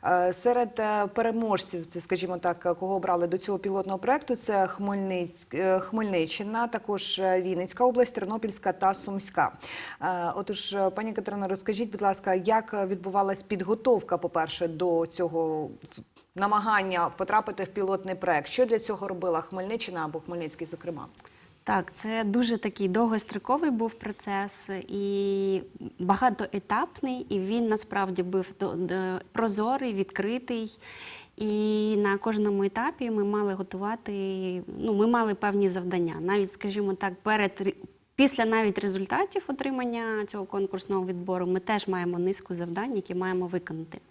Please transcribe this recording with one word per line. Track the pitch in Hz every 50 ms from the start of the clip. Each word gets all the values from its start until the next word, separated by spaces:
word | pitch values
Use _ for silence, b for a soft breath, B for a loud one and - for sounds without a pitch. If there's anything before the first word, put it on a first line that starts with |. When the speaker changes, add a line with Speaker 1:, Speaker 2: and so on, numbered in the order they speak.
| -
Speaker 1:
Е, | - 175 180 180 180 180
серед, | 175 - 240 240 247 240 220 240 -
е, | 220 214 214 208 208 196
переможців, | 202 - 226 226 220 226 233 220 202 185 - - - 175 165
це, | 156 - 175
скажімо | 165 - 190 175 180 180 180 175
так, | - 180 175 175 -
е, | 180 170
кого | 170 190 185 196
обрали | 190 180 - 180 175 175 175
до | 170 190
цього | 185 - 202 185
пілотного | 190 202 190 196 185 190 196 185
проєкту, | 190 233 262 294 285 - 254
це | 233 - - 214 196 190 185
Хмельницьк-, | - - 202 202 202 202 196 190 190 180 175 175 - - - - - 139
е, | 185 190 185 190
Хмельниччина, | 190 - - 220 220 208 190 175 160 160 - - 208 202 220 226 233 233
також, | 233 220 - - 208 190 190 - - -
е, | 190 190 185 185
Вінницька | 185 185 185 170 180 180 - - 247
область, | 254 247 240 247 233 240
Тернопільська | - 196 185 214 226 220 220 196 - - 196 185
та | 190 196 190 196
Сумська. | 190 - - 196 196 196 - - - 151 - - - B B B B B B B B
Е, | - 185 185 175 175 175 -
отож, | 196 196 - 208 180 - - 190
е, | 202 190 190
пані | 190 196 214 220 214
Катерино, | 214 190 - 202 202 202 185
розкажіть, | 190 190 190 - 214 196 240 220
будь | 202 202
ласка, | 208 196 190 190 - 202 185
як | 185 180 190 220 226 220 220 - 208 196 185
відбувалась | 202 185 175 196 185 202 196 196 196 196
підготовка, | - - 214 190 185 175 214 220 - 269 247 202 - - 180 175
по-перше, | - 170 - 170 160 160 - - 175 165
до | 165 156 180 180 170 165 165 165
цього | - - 180 165 160 165 165 160 156 156 151 - - - - - - - - _ _ - _ _ _
намагання | 180 196 202 208 208 202 226 214 202 190 190 185 175 170 151 - -
потрапити | 190 180 208 214 214 - 196 196 190
в | 175
пілотний | - 208 196 190 196 190 190 185 185
проєкт? | 185 - 180 170 147 143 -
Що | - - 254
для | 233 226 220
цього | 220 - 214 190 196 196
робила | 190 180 165 185 170 160
Хмельниччина | 165 - - 190 185 196 220 233 226 - 180 170 160
або | 156 151 165
Хмельницький, | 156 - 175 170 165 156 156 - 165 160
зокрема? | - 160 - 175 165 143 - - - - B B B B B B B B _
Speaker 2:
Так, | - 214 196 180 - -
це | - - 214 220 226 226
дуже | 208 196 240 247 233 233 214
такий | - 220 208 - 202 190
довгостроковий | 180 214 233 233 220 214 208 - - 208 - - 254 285 339 311
був | 254 220 226 226 220
процес | - - 220 208 - - - 202 196 196 202 - - - - 196 190 - -
і | - 202 202 202 202 196 202 196 196 196 196 196 190 190 - - - - - - - _
багатоетапний, | 180 180 190 196 - 254 214 - 214 - - 202 - - 208 220 285 349 - - - 269 254 254 - -
і | - 202
він | 185 190 220 240 233 226
насправді | 214 214 214 - - 196 196 190 185 180 180
був | 180 185 190 185 - - -
до-, | 196 180 -
до-, | 165 185 175 175 185 190 185 185 185 - -
прозорий, | _ - 226 226 202 208 214 226 262 277 269 247 214
відкритий. | 196 196 196 - - 196 202 226 254 247 - 247 226 226 214 - - B B B B B B B B B B B -
І | 214 214 208 214 214 214 214 214 214 214 214 208
на | 208 202 196 202
кожному | - 226 220 214 208 208 202 196 196
етапі | 196 196 226 233 285 330 - 262 233
ми | 220 214 202
мали | 202 208 208 208 202 190
готувати, | 190 190 185 - 185 196 208 226 233 226 - 202 196 196 190 190 190 190 185 180 180 - - - -
ну, | - 226 214
ми | 202 208 226
мали | 240 233 226 220 202
певні | 185 - 208 196 202 202 190
завдання. | 180 185 175 180 180 180 175 165 160 160
Навіть, | 160 180 196 208 196 190 -
скажімо | - - 208 196 208 208 196 190
так, | 185 - 196 180 180 -
перед | 214 214 214 208 196 196 -
ре-, | 196 196 - - - - - _ _ _ _
після | - 269 277 277 - 233
навіть | 220 220 226 220 208 196 -
результатів | 202 202 190 190 196 - - 269 381 392 - 403 - -
отримання | 277 269 277 269 269 254 247 240 233 233 226 226 220 214 208
цього | 202 - 208 190
конкурсного | 185 - 202 196 190 - 190 185 - 202 196 185
відбору | 180 190 180 175 185 185 180 180 175
ми | 185 185
теж | 180 - 240 180 - -
маємо | 190 180 175 175 180 170
низку | 175 185 196 - - - 185
завдань, | 170 170 170 170 190 208 262 262
які | 202 185 - 208
маємо | 180 185 185 185 185 180 175
виконати. | 175 180 175 - 165 160 160 156 - - _ _